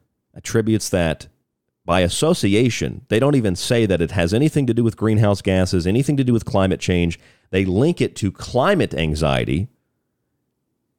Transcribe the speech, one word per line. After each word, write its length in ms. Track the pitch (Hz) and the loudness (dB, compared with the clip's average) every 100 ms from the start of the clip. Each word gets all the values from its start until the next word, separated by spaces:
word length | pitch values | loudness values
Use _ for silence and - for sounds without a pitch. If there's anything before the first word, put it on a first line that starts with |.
| _ _ _ | _ _ _
attributes 580 | - - 117 110 107 - | -18 -4 -2 0 -2 0
that 380 | 92 82 76 - _ _ _ _ _ - | 0 0 -4 -10 _ _ _ _ _ -2
by 140 | 90 | 0
association. 1040 | 87 - 156 175 101 101 127 - 65 - - | 0 0 0 0 2 2 0 -2 -6 -8 -2
They 100 | 107 | 0
don't 180 | 139 143 | 2 2
even 200 | 107 87 | 0 -4
say 300 | - 120 107 | 0 0 2
that 160 | 87 | 2
it 80 | 82 | 0
has 240 | 95 85 | 0 0
anything 320 | 107 151 156 127 | 2 2 0 0
to 80 | |
do 100 | 117 | 0
with 120 | 113 - | -2 0
greenhouse 440 | 110 107 104 101 | 0 2 2 0
gases, 460 | 101 92 90 92 85 | 0 0 2 0 0
anything 320 | 113 139 139 | 0 0 0
to 60 | |
do 100 | 123 | 0
with 100 | 117 | 0
climate 340 | - 101 95 85 | 0 0 0 0
change. 400 | - 90 85 - - _ _ | 0 0 0 -2 -16 _ _
They 160 | 95 | -2
link 380 | 92 92 151 175 | 0 2 0 0
it 120 | 110 - | -4 -2
to 140 | 98 | -6
climate 640 | - - 123 160 196 104 | -6 -4 0 0 0 -2
anxiety 760 | 69 80 78 78 65 57 73 113 _ _ _ _ _ _ _ _ _ _ _ _ | -2 -2 0 0 0 0 -2 -4 _ _ _ _ _ _ _ _ _ _ _ _